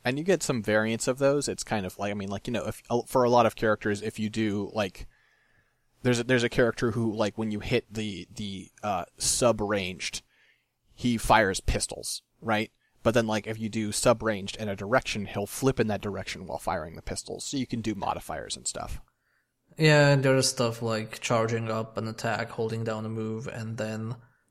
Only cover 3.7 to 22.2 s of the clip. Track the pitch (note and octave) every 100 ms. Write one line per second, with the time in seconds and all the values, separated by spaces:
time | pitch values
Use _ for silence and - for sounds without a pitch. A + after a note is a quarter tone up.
3.7 | G#2 A2 G#2 G#2+ - G#2+ A2 A2 G2+ G2+
4.7 | G#2+ G2+ - - _ _ _ _ _ _
5.7 | _ _ _ B2 A#2+ A#2+ B2+ A#2+ - A#2+
6.7 | - B2 A2+ A2+ G#2 G#2+ G#2+ A2 G#2 G2
7.7 | B2 - G#2+ G#2+ F#2 F2 - G#2 F#2+ F2
8.7 | _ G#2+ F#2+ E2 _ - - B2 G#2+ G2+
9.7 | G#2 F2+ F2+ - - _ _ _ _ _
10.7 | _ _ - B2 A#2 - A2 G2+ F#2+ -
11.7 | - - - - - _ _ A2+ G#2+ A2
12.7 | _ _ _ - A2+ A2+ G#2+ G#2 A2 A2
13.7 | G#2 G#2+ G#2 B2+ A2 A2 G#2 G2 - G#2+
14.7 | G2 G2 B2 - A2+ F#2+ - G2+ - C3
15.7 | B2+ A2+ G2 G#2 F#2+ F#2+ - F2+ D2 -
16.7 | F2+ D#2+ E2 - - - F#2+ - C#3+ B2+
17.7 | A#2+ A2 G2 - D2+ - D#2 A1 - -
18.7 | - - - - _ _ _ _ _ _
19.7 | - D#3 D3+ C#3+ C#3+ C3+ C3+ C3 - A#2+
20.7 | A2+ A#2 A2 A2+ - - A#2 A2+ A#2 A2
21.7 | A2 A2 - A2 A2